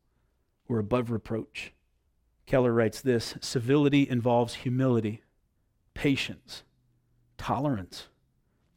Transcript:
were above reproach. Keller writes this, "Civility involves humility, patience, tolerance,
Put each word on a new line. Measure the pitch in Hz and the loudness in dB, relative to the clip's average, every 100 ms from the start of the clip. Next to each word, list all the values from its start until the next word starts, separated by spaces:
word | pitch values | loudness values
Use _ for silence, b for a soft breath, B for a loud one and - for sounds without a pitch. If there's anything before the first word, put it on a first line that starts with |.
| _ _ _ _ _ _ - | _ _ _ _ _ _ -4
were | 113 | -2
above | 104 123 117 | 0 0 0
reproach. | 110 - 110 - - - _ _ _ _ _ _ _ - | -4 -4 -8 -8 -14 -16 _ _ _ _ _ _ _ 0
Keller | 135 123 | 2 4
writes | 117 110 - | 4 2 0
this, | 131 117 - - | 0 0 -2 -10
"Civility | - 131 113 147 143 143 139 | -6 -4 2 4 4 4 2
involves | 123 120 120 117 | 0 2 2 0
humility, | - 127 127 131 117 107 113 _ _ _ _ _ _ _ - | -4 -4 0 2 2 0 -6 _ _ _ _ _ _ _ -4
patience, | 147 135 - 90 - - _ _ _ _ _ _ _ - | 0 0 -4 -10 -18 -20 _ _ _ _ _ _ _ -10
tolerance, | - 113 143 107 90 - - _ _ _ _ _ _ | -4 -2 -2 -4 -8 -18 -20 _ _ _ _ _ _